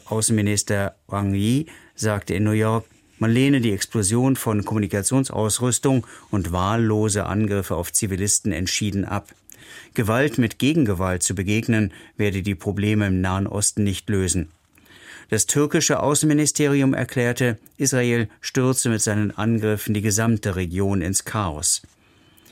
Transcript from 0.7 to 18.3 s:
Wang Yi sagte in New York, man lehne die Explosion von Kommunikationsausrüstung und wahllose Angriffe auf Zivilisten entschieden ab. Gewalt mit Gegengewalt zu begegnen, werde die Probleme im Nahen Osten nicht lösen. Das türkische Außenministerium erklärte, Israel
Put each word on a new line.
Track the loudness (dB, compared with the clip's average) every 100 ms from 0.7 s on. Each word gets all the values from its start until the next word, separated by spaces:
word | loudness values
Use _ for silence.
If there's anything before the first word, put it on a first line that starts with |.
| -2 -2 -6 -8
Wang | -4 0
Yi | 0 2 0 -2 -12 -20 -6
sagte | -2 -2 -2
in | 0 2
New |
York, | 2 2 0 -4 _ _ -2
man | 2
lehne | 4 4 4
die | 2
Explosion | -2 -2 -2 0 2 2 0
von | 0 -2 0
Kommunikationsausrüstung | -2 0 -2 0 0 0 -2 -2 0 -2 0 2 0 -2 -12 -6
und | -4 -2
wahllose | 0 0 2 2 2 0 0 -2
Angriffe | -2 0 -2 -2 -4
auf | -4
Zivilisten | -4 -4 -2 -2 -2 -2
entschieden | -4 -2 -4 -2 -2 -2
ab. | -4 -8 -20 _ -20 -20 -20 -12
Gewalt | -2 0 2 2 2
mit | 0 2
Gegengewalt | 0 2 2 0 0 -2
zu | -2 -2
begegnen, | -2 -2 2 0 0 -4 -14 -4
werde | -2 0
die | -2 -4
Probleme | -2 -2 0 2 2
im | 2
Nahen | 0 0 -2
Osten | -2 -4 0
nicht | -2 -2 -2
lösen. | -2 0 -2 -4 _ _ _ _ -20 -20 -18 -4
Das | -2 0
türkische | 2 2 2 2 2
Außenministerium | 2 2 2 2 2 2 2 4 2 2
erklärte, | -2 0 0 2 0 -2 -8 -4
Israel | 0 0 2 0 -2